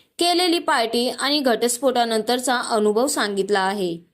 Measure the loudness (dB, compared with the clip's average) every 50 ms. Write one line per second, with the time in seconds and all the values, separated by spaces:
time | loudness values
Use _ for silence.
0 | _ _ _ -2 0 2 2 2 2 2 0 0 0 0 0 0 0 0 0 0
1 | 0 -2 -2 -4 -2 -2 0 0 2 2 2 2 0 -2 -2 0 0 0 2 2
2 | 0 0 0 -2 0 0 -2 0 0 -2 -2 -2 -2 -2 0 2 2 2 2 2
3 | 2 0 0 0 -2 -2 -2 -2 -2 0 0 0 2 0 0 -2 -2 -4 -4 -6
4 | -10 _